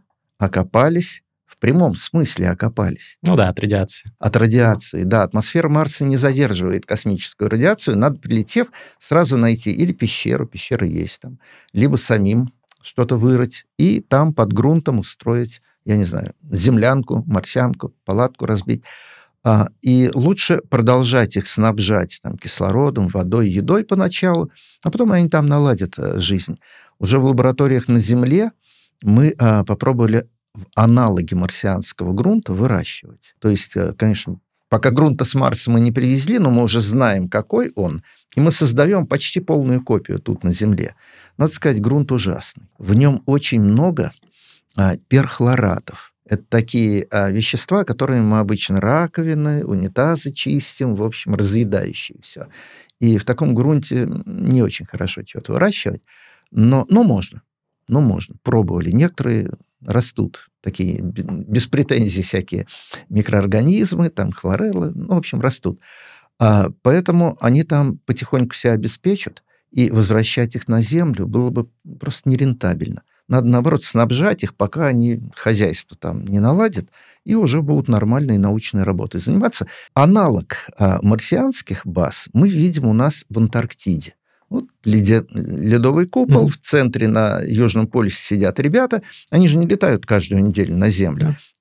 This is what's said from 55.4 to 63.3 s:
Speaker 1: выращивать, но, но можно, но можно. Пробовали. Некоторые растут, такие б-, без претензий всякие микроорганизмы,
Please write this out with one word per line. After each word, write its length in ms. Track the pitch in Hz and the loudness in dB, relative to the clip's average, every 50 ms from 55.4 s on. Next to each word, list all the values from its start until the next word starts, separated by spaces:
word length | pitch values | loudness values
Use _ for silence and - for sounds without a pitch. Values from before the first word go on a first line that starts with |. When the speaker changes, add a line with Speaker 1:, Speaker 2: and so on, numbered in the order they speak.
| - - 104 | -10 -6 -2
Speaker 1:
выращивать, 480 | 127 - 208 202 - - - 95 - - _ _ _ _ _ _ _ _ _ | 0 0 0 0 -2 -6 -6 -8 -8 -14 _ _ _ _ _ _ _ _ _
но, 340 | _ - 107 120 131 135 127 - | _ 2 4 4 4 2 2 2
но 120 | 185 220 240 | 2 4 4
можно, 400 | 202 123 98 87 - - - _ _ _ _ _ _ _ _ _ - | 4 2 0 -2 -6 -12 -20 _ _ _ _ _ _ _ _ _ -2
но 120 | 113 139 151 | 0 2 2
можно. 320 | 120 95 87 - - - - _ | 2 0 -2 -4 -10 -16 -10 _
Пробовали. 480 | - 117 113 104 87 87 87 82 82 | 0 0 2 2 0 -2 -2 -2 0
Некоторые 600 | 87 117 156 175 180 - 139 123 117 110 101 - - - _ _ _ _ - | 0 2 0 0 -2 -4 -4 -2 -2 -2 -4 -6 -8 -14 _ _ _ _ -8
растут, 640 | - - 120 120 - - - 107 - - - - _ _ _ | -2 -2 -2 -2 -2 -4 -4 -6 -6 -6 -14 -20 _ _ _
такие 420 | _ 98 - - 92 90 - - 95 | _ -2 -2 0 -4 -4 -4 -4 -6
б-, 200 | 90 - - - - 95 82 - - | -8 -8 -8 -8 -8 -8 -8 -6 -2
без 180 | 107 113 117 | 0 0 0
претензий 560 | - - 131 143 - 131 120 113 101 87 95 92 | 2 0 0 2 2 2 0 2 0 0 -2 -4
всякие 440 | - - 101 90 - - 92 101 - - - - - - - - _ | -2 -4 -4 -4 -4 -6 -8 -8 -8 -14 -20 -20 -18 -20 -20 -16 _
микроорганизмы, 1000 | - 104 107 - | -2 -2 -2 0